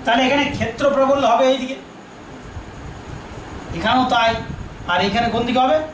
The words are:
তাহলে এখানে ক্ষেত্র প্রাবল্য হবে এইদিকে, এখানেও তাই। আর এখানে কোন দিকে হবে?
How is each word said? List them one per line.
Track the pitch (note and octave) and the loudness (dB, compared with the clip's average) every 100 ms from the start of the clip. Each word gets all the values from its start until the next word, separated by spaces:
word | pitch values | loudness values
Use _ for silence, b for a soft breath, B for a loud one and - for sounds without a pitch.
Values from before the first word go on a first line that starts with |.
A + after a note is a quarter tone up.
তাহলে | - B3 C4 | 2 2 4
এখানে | C#4+ | 2
ক্ষেত্র | C#4 - A3+ - C#4 | 2 -2 -4 0 2
প্রাবল্য | C4+ C4 C#4 A#3+ | 4 4 4 4
হবে | A#3 C4 | 4 4
এইদিকে, | C4 B3+ C4+ - - - - - - - - - - - - - - - - - - - E3+ | 2 -2 -8 -12 -20 -20 -20 -18 -18 -14 -14 -14 -14 -14 -14 -14 -14 -14 -14 -14 -14 -8 -4
এখানেও | G#3 B3+ | 2 2
তাই। | B3+ A#3+ A3+ A3+ - - - - - | 4 4 2 0 -6 -10 -12 -12 -2
আর | F3+ | 0
এখানে | G3 G#3+ A#3 | 2 0 0
কোন | G3 B3 | 0 0
দিকে | B3+ | 2
হবে? | C4 D#4 D#4 | 4 2 0